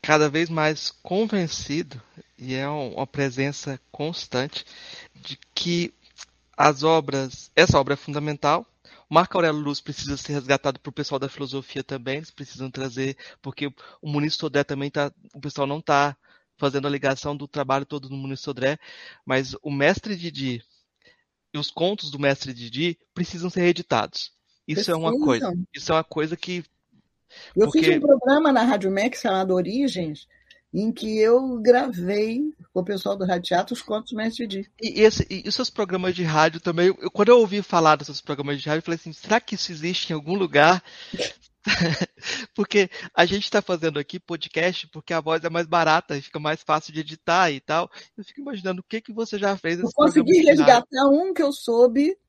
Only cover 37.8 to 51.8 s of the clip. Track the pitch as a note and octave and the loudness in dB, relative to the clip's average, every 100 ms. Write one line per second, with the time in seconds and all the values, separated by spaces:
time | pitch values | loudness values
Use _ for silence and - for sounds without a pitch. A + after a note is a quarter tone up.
37.8 | D#3+ D3+ D3 C#3 - C#3 C#3+ C#3+ D3+ D#3 | 6 4 2 -14 -8 -6 -4 -4 -2 -4
38.8 | E3 E3 E3 D#3 - A3 - G3+ - E3 | -4 -6 -8 -16 0 0 0 -8 -6 -6
39.8 | E3 F#3 - D#3 D3 G3 F3 C#3+ D3+ F3+ | -4 -4 -4 -6 -4 -2 2 6 6 4
40.8 | - - - - - - _ _ - - | -2 -20 -14 -10 -10 -12 _ _ -4 0
41.8 | E3+ D3 F3 _ - - A#3 - G3+ G#3 | 0 0 -6 _ -10 -10 -10 -6 0 2
42.8 | F#3 - - - E3+ G3 - G#3 - F3 | 2 -2 -6 2 2 2 0 -2 -2 -4
43.8 | D#3+ D3 C#3+ F3+ _ E3+ - - E3+ F3+ | -2 -4 -8 -12 _ -12 -6 -2 -2 -4
44.8 | - D#3 - E3 D#3 D#3+ E3 E3 E3 E3+ | -12 -18 -6 -4 -2 -2 -2 -4 0 2
45.8 | D#3+ D#3+ - C#3+ - D#3+ D3+ D#3+ - D#3 | 4 2 2 -8 -6 -6 -4 -6 0 -2
46.8 | - D#3 D3+ D#3+ - E3+ F3+ C3+ - D#3 | -2 -10 -10 -10 0 4 4 0 -2 -2
47.8 | F3+ - - - G3+ - C#4+ G#3+ F#3 F#3 | -2 -10 -20 -18 -18 -14 -10 -8 -6 -8
48.8 | - A3 - G#3+ A3+ G#3 G3+ G3 E3 F3 | -8 -10 -8 -8 -6 -2 -2 -2 -4 -2
49.8 | A3 - D4+ D#4 B3 F4 D#4+ D4+ C#4 A#3+ | -2 4 4 4 6 6 8 8 8 6
50.8 | A#3+ C4 C#4 C#4+ F#4+ F4 C#4+ C#4+ - A#3 | 4 2 4 4 2 0 -2 -2 -2 4